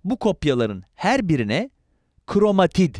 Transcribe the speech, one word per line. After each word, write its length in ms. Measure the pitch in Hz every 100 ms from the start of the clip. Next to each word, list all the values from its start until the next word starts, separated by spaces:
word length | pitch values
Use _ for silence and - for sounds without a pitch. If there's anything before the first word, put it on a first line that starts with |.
Bu 140 | 180 247
kopyaların 640 | 214 165 151 123 113 95 -
her 340 | - 190 269 196
birine 420 | 147 104 131 262 _ _ _ _ _ -
kromatid 680 | 202 208 196 180 - 175